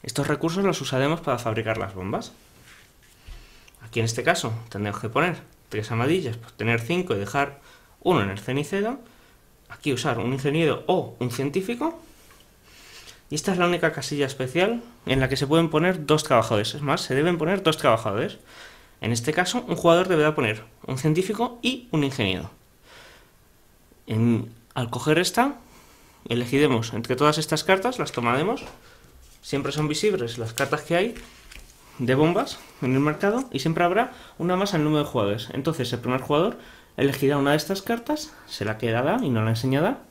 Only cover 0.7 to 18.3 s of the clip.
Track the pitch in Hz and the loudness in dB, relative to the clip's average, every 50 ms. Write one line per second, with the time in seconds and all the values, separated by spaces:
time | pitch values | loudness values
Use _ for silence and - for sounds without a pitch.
0.7 | 165 - 139 - 139 127 135 143 160 160 - 156 127 117 113 117 107 123 107 110 | 0 0 -4 -2 0 0 2 2 0 -2 -2 -2 -2 -2 -2 -2 -2 -2 -2 -2
1.7 | 110 95 98 98 98 95 92 95 123 202 233 - - - - - - - - - | -2 -2 -4 -6 -6 -8 -6 -4 -4 -4 -6 -8 -18 -20 -20 -20 -20 -20 -20 -20
2.7 | - - - _ _ _ _ - _ _ - - - - - - - - - - | -20 -20 -20 _ _ _ _ -20 _ _ -18 -16 -16 -16 -18 -20 -20 -20 -20 -20
3.7 | _ - - 113 - 117 110 113 - - 117 160 180 - - 120 110 113 - - | _ -20 -20 -6 -2 -2 0 0 -2 -2 0 0 0 0 -2 -4 -6 -6 -10 -10
4.7 | - 101 104 104 104 - - 107 117 139 160 180 160 - - - - _ _ _ | -8 -4 -4 -4 -4 -6 -8 -2 0 0 0 0 -2 -6 -10 -20 -20 _ _ _
5.7 | - 110 104 - 120 113 120 139 170 190 165 123 110 - - - - - 107 113 | -6 -6 -6 -4 -2 0 2 2 0 0 0 -4 -8 -8 -14 -20 -10 -4 -2 0
6.7 | 117 113 113 - 170 180 185 185 117 98 101 104 - 143 143 143 143 - - - | 0 0 0 -2 -2 -2 0 -2 -2 -2 -2 -2 0 0 0 -2 -4 -16 -20 -20
7.7 | - - - _ - _ - 123 - 135 101 98 95 101 - - 127 139 147 - | -20 -20 -20 _ -20 _ 0 2 2 2 2 0 -4 -6 -6 -4 -4 -4 -4 -2
8.7 | 196 196 202 220 262 269 - - - - - - - _ _ _ _ _ _ _ | -2 -2 -2 -2 -4 -6 -12 -20 -20 -20 -20 -20 -20 _ _ _ _ _ _ _
9.7 | - - - 151 131 110 - 151 120 113 98 120 135 135 135 147 139 160 170 147 | -20 -8 -4 -4 -2 0 0 -2 -2 -2 -2 -2 -4 -2 -2 0 2 2 2 2
10.7 | - - - - 185 175 127 113 - - 123 123 120 - 135 143 143 190 190 208 | 0 0 0 0 0 0 0 -4 -6 -6 -4 -4 -2 -2 -4 -2 -2 -2 -2 -2
11.7 | 240 240 294 330 320 - - - - - - - - - - _ _ _ _ - | -4 -2 -4 -4 -4 -6 -18 -20 -20 -20 -20 -20 -20 -20 -20 _ _ _ _ -20
12.7 | - - - - - - - - - - _ - 147 151 - 202 190 175 175 175 | -20 -20 -20 -20 -20 -20 -20 -20 -20 -20 _ -8 -8 -4 -2 -2 0 2 2 2
13.7 | 175 170 165 160 156 - 131 - 151 143 143 131 131 - 131 127 - 165 185 214 | 2 2 2 0 0 -2 -6 -4 -2 0 -2 -2 -2 -4 -6 -2 2 2 2 2
14.7 | 240 240 - - - - - - 127 135 135 127 135 127 147 135 156 165 170 160 | 0 -4 -6 -12 -20 -14 -2 0 2 2 2 2 0 -2 2 4 4 4 4 4
15.7 | 160 156 165 185 185 165 151 139 151 151 - - 139 117 - - 120 104 104 - | 2 2 2 2 2 0 2 2 2 2 4 4 4 4 4 4 2 2 2 0
16.7 | - 147 147 139 147 - - - 127 135 151 175 180 165 151 165 196 190 190 160 | -4 -4 -2 0 0 -2 0 -2 0 2 2 2 2 2 2 0 0 2 2 0
17.7 | 151 - - 135 127 - - 110 98 107 147 - | 0 4 4 4 4 4 2 -2 -2 -2 -2 -4